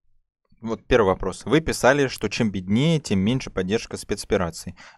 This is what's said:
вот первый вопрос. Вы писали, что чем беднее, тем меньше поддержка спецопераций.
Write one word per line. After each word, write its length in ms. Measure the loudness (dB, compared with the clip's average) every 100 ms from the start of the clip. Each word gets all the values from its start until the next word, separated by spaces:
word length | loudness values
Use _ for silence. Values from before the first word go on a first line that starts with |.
| _ _ _ _ _ _
вот 180 | -8 -8 2
первый 220 | 4 4
вопрос. 340 | 2 -2 -8
Вы 160 | 0 0
писали, 480 | 0 2 4 4 2
что 200 | -2 -4
чем 220 | -2 -2
беднее, 480 | -2 0 2 2 0
тем 200 | 0 0
меньше 300 | 2 0 -4
поддержка 460 | -6 -2 -2 -4 -10
спецопераций. 800 | -8 -8 -2 -2 -2 -6 -14 -16 -20